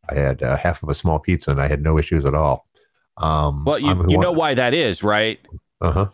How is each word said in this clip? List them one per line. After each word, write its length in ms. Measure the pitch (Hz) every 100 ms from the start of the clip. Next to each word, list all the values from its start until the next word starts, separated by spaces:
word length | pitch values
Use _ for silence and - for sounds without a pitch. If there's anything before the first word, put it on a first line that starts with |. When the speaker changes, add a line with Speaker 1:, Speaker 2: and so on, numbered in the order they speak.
| -
Speaker 1:
I 60 |
had, 280 | 71 69 65
uh, 140 | 64 69
half 260 | 87 85
of 60 | 76
a 60 |
small 240 | 73 87 78
pizza, 320 | - 87 -
and 100 | 69
I 60 | 71
had 140 | 71
no 160 | 76 78
issues 260 | 76 82
at 100 | 69
all. 320 | 73 76 65 _ _ _ _ _ -
Um, 460 | 80 78 76 71 76
Speaker 2:
Well, 120 | 151
you, 100 | 143
Speaker 1:
I'm 180 | 90 87
Speaker 2:
you 80 | -
Speaker 1:
wa- 60 |
Speaker 2:
know 100 | 180
why 220 | 165 156
that 180 | 131 123
is, 300 | 147 135 90
right? 360 | 104 104 110 - _ 82 _ _
Speaker 1:
Uh-huh. 240 | 90 90 98